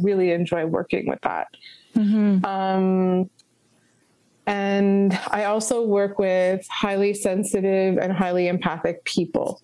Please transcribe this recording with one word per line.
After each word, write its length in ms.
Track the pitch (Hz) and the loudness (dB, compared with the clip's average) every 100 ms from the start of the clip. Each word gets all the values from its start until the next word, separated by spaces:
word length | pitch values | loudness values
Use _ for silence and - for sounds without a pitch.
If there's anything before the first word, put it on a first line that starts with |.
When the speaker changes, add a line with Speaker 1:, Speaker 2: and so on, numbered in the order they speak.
Speaker 1:
really 280 | 196 196 180 | 0 2 2
enjoy 340 | 170 175 170 160 | 0 0 -2 -2
working 400 | 185 - - - | -2 -2 -4 -4
with 100 | - | -4
that. 240 | - 85 - - - - _ 226 | -4 -4 -8 -12 -20 -20 _ 0
Speaker 2:
Mm-hmm. 500 | 208 214 208 190 196 | 2 4 4 2 0
Speaker 1:
Um, 840 | 190 190 190 190 185 185 185 185 _ _ _ _ _ _ _ _ _ _ _ - | -2 0 2 2 2 2 0 -2 _ _ _ _ _ _ _ _ _ _ _ -6
and 680 | 202 196 202 196 196 196 185 - | -2 0 2 2 4 2 0 -2
I 180 | 208 202 | -2 0
also 380 | 220 220 240 226 | 0 0 0 2
work 320 | 202 202 202 | 2 0 0
with 480 | 190 185 185 190 - | 0 2 2 0 -4
highly 440 | - 202 196 202 | -6 -2 0 0
sensitive 840 | 202 202 185 214 202 190 190 190 185 | 0 -2 -2 -2 0 2 2 2 0
and 140 | 185 | 0
highly 360 | 180 185 180 180 | -2 0 0 0
empathic 560 | 180 170 165 170 170 - | 0 -2 -4 -4 -6 -6
people. 560 | - 165 - - - | -4 -2 -2 -4 -6